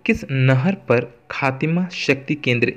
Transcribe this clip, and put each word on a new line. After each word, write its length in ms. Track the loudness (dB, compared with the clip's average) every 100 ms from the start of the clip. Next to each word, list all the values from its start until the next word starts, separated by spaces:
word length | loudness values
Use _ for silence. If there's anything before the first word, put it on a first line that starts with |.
| -2
किस 240 | -2 -2
नहर 440 | 2 4 4 2
पर 440 | -2 0 0 0 -10 -14
खातिमा 580 | -4 -2 0 0 0 -2
शक्ति 460 | -2 -2 -2 -2
केंद्र 380 | -4 -2 0 0